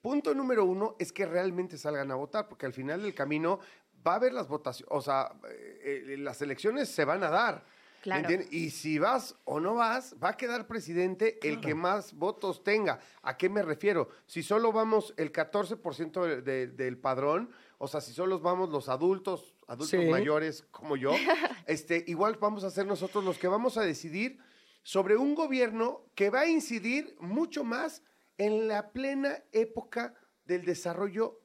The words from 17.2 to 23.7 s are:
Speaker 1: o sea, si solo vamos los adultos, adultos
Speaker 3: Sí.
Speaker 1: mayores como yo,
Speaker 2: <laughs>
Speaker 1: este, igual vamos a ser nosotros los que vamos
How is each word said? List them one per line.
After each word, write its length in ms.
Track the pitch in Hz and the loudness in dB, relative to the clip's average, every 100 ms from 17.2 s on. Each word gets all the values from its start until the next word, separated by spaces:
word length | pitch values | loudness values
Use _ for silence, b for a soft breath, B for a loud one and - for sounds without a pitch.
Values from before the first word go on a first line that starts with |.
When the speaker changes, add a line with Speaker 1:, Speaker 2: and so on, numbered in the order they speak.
| 143 165 240 B B B | 2 2 -2 B B B
Speaker 1:
o 80 | 151 | -6
sea, 100 | 151 | -6
si 140 | 120 | -8
solo 260 | 120 185 185 | -2 0 2
vamos 300 | 165 180 185 | 2 0 0
los 180 | 147 131 | -2 -2
adultos, 680 | 131 175 190 190 175 - _ - | 0 2 2 -2 -6 -10 _ -14
adultos 220 | 120 151 | -10 0
Speaker 3:
Sí. 160 | 180 170 | 2 4
Speaker 1:
mayores 580 | 160 147 151 160 143 - | 4 4 2 0 -6 -14
como 240 | - 156 139 | -16 -4 0
yo, 160 | 131 | 2
Speaker 2:
<laughs> 560 | 170 269 311 302 254 - | 2 4 2 0 -4 -2
Speaker 1:
este, 380 | 156 - 170 170 | -2 0 -2 -2
igual 300 | 165 208 214 | 2 2 2
vamos 240 | 208 208 | 0 0
a 60 | 190 | -4
ser 160 | 185 196 | -2 -2
nosotros 400 | 185 185 208 190 | -2 -2 0 0
los 120 | 165 | 0
que 100 | 180 | 2
vamos 260 | 202 247 | 2 0